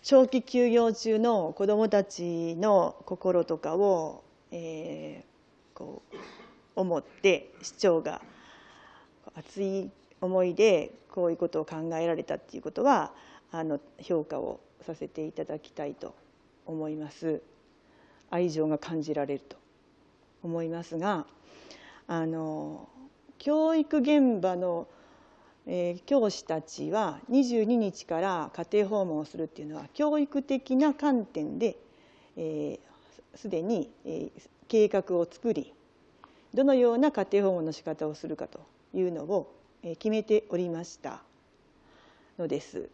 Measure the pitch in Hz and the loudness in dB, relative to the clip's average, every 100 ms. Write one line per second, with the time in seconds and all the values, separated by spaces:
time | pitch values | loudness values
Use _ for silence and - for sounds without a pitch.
0 | - 269 254 262 - 254 240 233 233 220 | 6 6 8 2 0 2 4 6 4 0
1 | 226 220 233 220 160 190 196 208 220 208 | 0 2 4 2 0 -2 0 4 4 2
2 | 196 - 175 170 170 165 208 196 170 - | 0 -4 -4 -2 -4 -2 4 4 4 -2
3 | - 180 190 175 165 160 156 165 202 185 | -10 -4 0 2 0 -4 -4 0 2 2
4 | 160 - - _ _ 175 165 156 165 147 | 0 -10 -20 _ _ -12 -10 -10 -10 -12
5 | 151 160 - _ _ _ _ - - - | -12 -14 -20 _ _ _ _ -18 -16 -16
6 | _ - - - - - _ - 190 165 | _ -18 -18 -20 -20 -20 _ -4 -2 -2
7 | - - 196 170 - - - - 202 165 | -6 0 4 4 0 -16 -16 0 2 2
8 | 156 - - - - - - - - - | 0 -10 -14 -20 -20 -20 -20 -20 -20 -20
9 | _ _ - - - - 196 190 190 - | _ _ -20 -18 -16 -6 -4 -4 -6 -12
10 | _ _ 185 185 180 170 220 180 - - | _ _ -2 2 2 4 6 6 2 -12
11 | _ - 175 165 170 160 156 165 160 165 | _ -2 -2 0 -2 -2 -6 -6 -4 -2
12 | 170 165 - - - - - - 247 233 | 0 -2 -4 -8 -8 -12 -10 0 2 4
13 | 151 - - - _ 165 226 147 - - | 0 -10 -20 -20 _ -8 -4 -4 -8 -20
14 | - 170 151 143 - - _ _ - 160 | -2 -2 -2 -6 -6 -8 _ _ -14 -12
15 | 151 - 156 160 156 151 - - 147 - | -12 -10 -10 -8 -8 -10 -12 -10 -10 -10
16 | - - _ _ _ _ - 160 156 156 | -14 -16 _ _ _ _ -12 -8 -6 -6
17 | 151 - 165 151 - _ _ _ _ _ | -10 -8 -4 -4 -6 _ _ _ _ _
18 | _ _ _ 175 180 156 156 151 - 160 | _ _ _ -2 0 0 0 0 -2 -6
19 | 151 151 143 139 - - _ _ _ _ | -4 -4 -2 -6 -8 -20 _ _ _ _
20 | _ _ _ _ 175 165 165 165 170 165 | _ _ _ _ -6 -4 -4 -6 -8 -4
21 | 185 - - _ - - - - - - | -2 -2 -4 _ -20 -20 -20 -20 -20 -20
22 | _ 170 160 160 160 156 151 156 - - | _ -2 -2 -4 -6 -6 -8 -12 -18 -20
23 | 262 _ _ - - 302 320 320 302 311 | -20 _ _ -8 0 2 4 2 2 0
24 | 262 294 262 220 180 180 180 170 - - | 4 6 6 4 0 0 -2 -4 -6 -18
25 | - - _ _ _ _ - 180 175 175 | -20 -20 _ _ _ _ -8 -2 -2 -4
26 | - 277 214 190 - 160 156 - 147 196 | 2 4 4 -2 -6 -6 -6 -10 -2 0
27 | 202 151 - 254 254 240 214 240 208 - | 0 -4 0 2 4 2 2 2 0 -4
28 | - 165 190 175 147 - 170 208 202 214 | -6 -2 0 -2 -4 -8 -2 0 2 0
29 | 190 151 151 - 160 151 151 156 151 - | 0 -2 -6 -8 -8 -8 -12 -12 -14 -2
30 | 302 302 285 277 277 269 269 254 302 277 | 0 2 0 -2 -2 -4 0 2 2 2
31 | 294 254 196 - 151 143 - - - _ | 2 0 -2 -6 -6 -2 -2 -4 -18 _
32 | _ _ _ - 160 156 147 131 _ - | _ _ _ -10 -8 -6 -6 -8 _ -20
33 | _ - - - 214 180 180 226 147 - | _ -20 -20 -14 -6 -4 -2 -2 -4 -10
34 | - 160 - - - _ _ 226 214 202 | -12 -10 -10 -14 -20 _ _ 4 4 2
35 | 190 180 170 - 233 214 139 - _ _ | 0 -2 -2 -4 -4 -2 -4 -14 _ _
36 | _ _ - _ _ - 277 262 240 233 | _ _ -20 _ _ 2 4 6 6 6
37 | 294 285 196 202 196 180 160 156 - 160 | 2 2 0 2 2 0 -2 -6 -8 -6
38 | 156 151 - 156 - - - _ _ 190 | -6 -6 -8 -8 -10 -14 -20 _ _ -2
39 | 180 170 151 196 - - _ _ 170 165 | -2 -2 -2 -2 -2 -16 _ _ -12 -4
40 | 220 220 214 214 - 180 180 165 175 - | -2 0 2 2 2 -4 -2 -4 -8 -12
41 | 139 - _ _ _ _ _ _ _ _ | -14 -14 _ _ _ _ _ _ _ _
42 | - _ _ - 165 143 - 90 - | -20 _ _ -8 -4 -4 -6 -12 -12